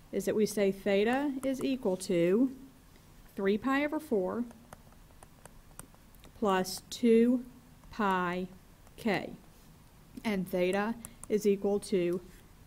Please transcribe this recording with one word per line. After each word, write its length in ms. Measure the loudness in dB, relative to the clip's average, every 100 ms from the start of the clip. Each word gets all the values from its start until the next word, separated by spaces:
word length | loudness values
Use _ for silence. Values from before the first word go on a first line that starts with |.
| -8
is 100 | -4
that 120 | 0 2
we 100 | 0
say 260 | 2 0
theta 640 | 0 2 2 2 0 -2 -4
is 180 | -4 -2
equal 360 | -2 -2 -2 -2
to 580 | 0 2 4 4 2 -2 -18 -20 -20 -20 -20 -20 -16 -4
three 220 | -2 0
pi 260 | 0 0
over 160 | 0 -4
four 460 | -2 -2 0 -4 -8 -10 -20 -20 -20 -20 -20 -20 -20 -20 -20 -20 -20 -20 -20 -20 -20 -20 -16 -4
plus 440 | 0 2 0 -6 -12
two 540 | 0 6 6 6 2 -4 -18 -20 -20 -14
pi 560 | -4 0 0 0 -4 -8 -12 -20 -20 -20 -6
k. 380 | -2 -2 -4 -14 -20 -20 -20 -20 -20 -20 -20 -8
And 240 | -2 -2 0
theta 480 | 0 0 0 -2 -6 -12 -14 -4
is 180 | 0 2
equal 340 | 2 0 -2
to 420 | 0 0 0 -2 -6 -20 -20 -20